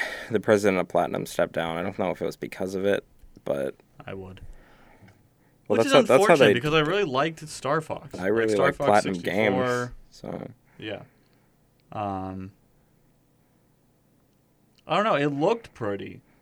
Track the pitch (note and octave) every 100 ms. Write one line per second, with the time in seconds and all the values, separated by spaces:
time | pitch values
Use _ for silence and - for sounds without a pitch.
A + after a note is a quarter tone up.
0 | - - - A2 F#2+ G#2+ G2+ F#2 F2 E2+
1 | E2 E2+ - - E2+ - E2 E2 F#2+ F#2
2 | F#2+ E2 E2 D2+ - - F#2 F#2+ G2 G2+
3 | - _ - - - C#2 C2+ - _ -
4 | - F#2+ F#2 F#2+ - - - - - -
5 | - _ _ _ _ _ - G#2 A2+ D3
6 | A2 B2 G3+ E3 A#2 A2 C#3+ D#3+ D3+ G3
7 | F#3+ B2+ D#3 D#3+ D#3 - C3 D#3 D#3 -
8 | - - F#2 A2 A2+ G#2 F#2 F2+ C#3+ G#2
9 | F#2+ F#2+ E2+ F2+ G#2+ G2 B2+ B2 B2 -
10 | - - - F2 - - _ - G#2+ F#2+
11 | - _ _ _ _ _ _ _ _ G#2
12 | G#2 F#2+ F#2+ F#2+ F#2+ - _ _ _ _
13 | _ _ _ _ _ _ _ _ _ _
14 | _ _ _ _ _ _ _ _ - F3
15 | G#3+ D#3 D3 C#3 D#3+ A#3 - - A2 G2
16 | G2+ - _ _